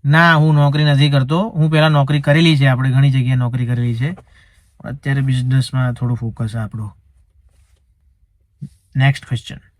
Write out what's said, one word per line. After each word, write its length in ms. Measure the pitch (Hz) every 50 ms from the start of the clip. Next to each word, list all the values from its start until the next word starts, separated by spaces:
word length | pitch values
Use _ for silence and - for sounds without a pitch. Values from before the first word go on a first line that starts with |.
| -
ના, 300 | 139 151 160 170 170 165
હું 200 | 151 151 156 151
નોકરી 300 | 147 143 143 139 151 151
નથી 260 | 147 143 135 147 147
કરતો. 380 | 143 139 131 127 156 175 208 226
હું 220 | - 160 160 156
પહેલા 180 | 156 151 156 156
નોકરી 320 | 151 143 139 135 147 147
કરેલી 380 | 143 147 143 160 170 165 156 139
છે, 80 | 139
આપણે 240 | 135 127 120 131 131
ઘણી 200 | 123 131 139 143
જગ્યાએ 260 | 131 131 123 127 131
નોકરી 300 | 127 123 120 120 123 123
કરેલી 280 | 117 123 117 120 120 113
છે, 180 | 113 131 156 190 - _ _ _ _ _ _ _ _ _ _ _ _
પણ 100 | - -
અત્યારે 320 | 139 143 _ 139 139 139
બિઝનેસમાં 760 | 135 135 131 127 127 127 131 135 127 - - 131 127 123 117
થોડું 220 | - 123 120 123
ફોકસ 360 | 113 117 113 101 - 123 107
છે 60 | 104 117
આપણું. 340 | 110 101 - 107 107 101 - _ _ _ _ _ _ _ _ _ _ _ _ _ _ _ _ _ _ _ _ _ _ _ _ _ _ _ _ _ _ _ _ _ - - _ _ _ _ _
નેક્સ્ટ 300 | 139 131 139 139 - -
ક્વેશ્ચન. 300 | - 131 117 - - - - _ _ _